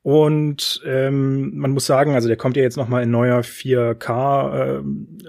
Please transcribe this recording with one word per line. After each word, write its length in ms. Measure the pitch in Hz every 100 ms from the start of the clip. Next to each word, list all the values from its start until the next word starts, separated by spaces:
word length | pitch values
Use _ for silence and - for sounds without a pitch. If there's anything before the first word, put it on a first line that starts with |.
Und, 800 | 156 151 151 151 151 143 - - 135
ähm, 680 | 131 135 139 135 135 135 143
man 140 | 139
muss 160 | 139 -
sagen, 300 | 135 143 135
also 120 | 117
der 80 | 113
kommt 220 | 131 127
ja 60 |
jetzt 140 | 131 131
noch 100 | 120
mal 160 | 123
in 80 | 117
neuer 320 | 117 123 123
vier 500 | 120 - 135 127 117
K, 840 | 113 - 117 135 139 135 135 135 135
ähm, 400 | 139 139 - 165